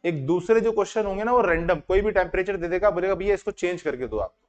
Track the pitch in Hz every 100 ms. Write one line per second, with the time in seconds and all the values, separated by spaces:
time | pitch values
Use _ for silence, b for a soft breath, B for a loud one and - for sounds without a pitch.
0 | 170 156 135 175 175 226 226 214 190 220
1 | 202 190 220 247 196 165 170 165 - 190
2 | 208 196 175 175 185 190 165 180 202 175
3 | 185 185 196 196 - - 180 180 156 127
4 | 120 107 95 _